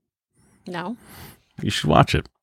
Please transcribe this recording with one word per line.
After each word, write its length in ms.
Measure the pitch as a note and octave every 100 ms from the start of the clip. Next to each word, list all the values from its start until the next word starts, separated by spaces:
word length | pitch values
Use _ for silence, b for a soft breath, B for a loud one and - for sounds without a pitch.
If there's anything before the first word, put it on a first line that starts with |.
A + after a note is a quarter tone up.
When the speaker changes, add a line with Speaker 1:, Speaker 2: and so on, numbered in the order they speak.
| _ _ _ _ _ _ F#3
Speaker 1:
No. 320 | F3 F3+ A#3+ b b b b b -
Speaker 2:
You 80 | -
should 180 | - -
watch 260 | - -
it. 140 | - - _